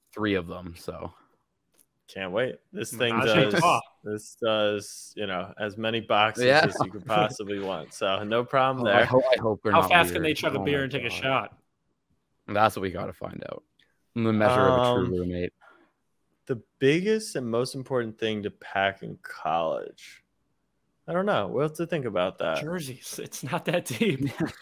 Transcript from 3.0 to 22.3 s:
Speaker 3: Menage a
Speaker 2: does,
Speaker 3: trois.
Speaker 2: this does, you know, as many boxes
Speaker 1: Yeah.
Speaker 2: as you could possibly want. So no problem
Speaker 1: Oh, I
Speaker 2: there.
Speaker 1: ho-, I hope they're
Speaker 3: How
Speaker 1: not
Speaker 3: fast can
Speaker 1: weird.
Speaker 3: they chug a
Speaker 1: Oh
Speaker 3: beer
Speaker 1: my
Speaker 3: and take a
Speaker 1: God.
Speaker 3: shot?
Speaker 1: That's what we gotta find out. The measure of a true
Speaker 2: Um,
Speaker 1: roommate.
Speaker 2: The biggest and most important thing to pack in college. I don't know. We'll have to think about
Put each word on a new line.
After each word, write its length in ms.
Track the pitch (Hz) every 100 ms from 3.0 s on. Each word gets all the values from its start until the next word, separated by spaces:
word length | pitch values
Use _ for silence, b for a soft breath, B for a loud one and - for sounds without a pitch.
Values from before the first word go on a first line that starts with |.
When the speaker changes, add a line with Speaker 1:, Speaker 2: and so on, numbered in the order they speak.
| 120 117
Speaker 3:
Menage 180 | 120 107
a 140 | 107
Speaker 2:
does, 100 | 170
Speaker 3:
trois. 200 | 170 123 - _
Speaker 2:
this 320 | 104 107 - -
does, 720 | 113 110 107 104 98 - - -
you 100 | 101
know, 260 | 92 95 -
as 180 | 107 101
many 240 | 113 117
boxes 440 | - 107 107 113
Speaker 1:
Yeah. 200 | 123 147 -
Speaker 2:
as 100 | -
you 60 | 98
could 120 | 101
possibly 540 | 101 107 107 - 101 101
want. 340 | 98 87 71
So 300 | - 98 98
no 220 | 104 113
problem 420 | 123 135 131 127 113
Speaker 1:
Oh, 40 |
I 80 | 101
Speaker 2:
there. 80 | 117
Speaker 1:
ho-, 160 | 131 131 117
I 40 |
hope 200 | 110 101
they're 80 | 110
Speaker 3:
How 80 | 160
Speaker 1:
not 100 | -
Speaker 3:
fast 220 | 175 170
can 100 | 175
Speaker 1:
weird. 80 | 160
Speaker 3:
they 100 | 151
chug 140 | 165
a 60 | 135
Speaker 1:
Oh 40 |
Speaker 3:
beer 140 | 143 143
Speaker 1:
my 40 |
Speaker 3:
and 80 | 135
take 100 | 131
a 40 | 117
Speaker 1:
God. 40 |
Speaker 3:
shot? 460 | - 131 131 104 - _ _ _ _ _ _ _ _ -
Speaker 1:
That's 300 | 104 107 104
what 60 |
we 80 | 95
gotta 200 | 87 101
find 300 | - - - -
out. 140 | 50 _ _ _ _ _
The 180 | 117 113
measure 360 | 110 107 127 131
of 60 |
a 180 | 127 123
true 100 | 123 123
Speaker 2:
Um, 60 |
Speaker 1:
roommate. 400 | 90 90 87 90 _ b b b b _ _ _ _ -
Speaker 2:
The 160 | 120 - -
biggest 580 | 135 165 202 220 214 151
and 100 | 120
most 260 | 117 127
important 440 | 135 127 127 113 107
thing 240 | 113 107
to 60 | 101
pack 520 | - - 98 98 98
in 160 | 113 95
college. 1040 | - - 78 85 80 64 - - - - _ _ _ _ _ _ _ _ -
I 60 |
don't 140 | 175 208
know. 220 | 143 98
We'll 140 | 120
have 100 | 151 156
to 100 | 165
think 200 | 156 120
about 320 | 90 92